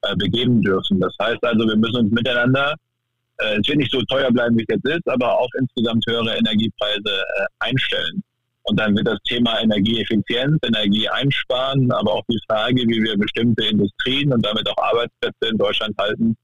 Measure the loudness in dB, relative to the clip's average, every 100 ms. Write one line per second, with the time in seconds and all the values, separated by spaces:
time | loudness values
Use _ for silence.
0 | -2 -2 0 0 2 2 2 0 0 0
1 | 0 -2 -2 0 0 2 2 2 0 2
2 | 2 2 0 2 2 2 0 -4 _ _
3 | _ _ _ -6 -2 0 0 0 0 0
4 | 0 0 2 2 4 0 0 -2 0 -2
5 | 0 0 2 2 0 -2 -4 -2 0 0
6 | 0 0 0 0 0 2 0 -2 -2 -2
7 | -2 -4 -4 -4 -4 _ -2 -2 -2 -2
8 | -4 -6 -10 _ _ _ -4 0 2 2
9 | 0 -2 -4 0 0 2 0 2 0 0
10 | 0 -2 0 -2 0 0 0 -2 0 0
11 | 0 -2 -2 -2 -2 -2 0 0 2 2
12 | 0 -2 -2 -6 -2 -2 2 0 2 0
13 | 0 0 -2 0 0 2 2 2 0 -2
14 | -2 0 2 2 0 -2 -4 -2 0 0
15 | -2 _ -6 -2 -4 0 0 0 -4 -2
16 | -2 0 0 -2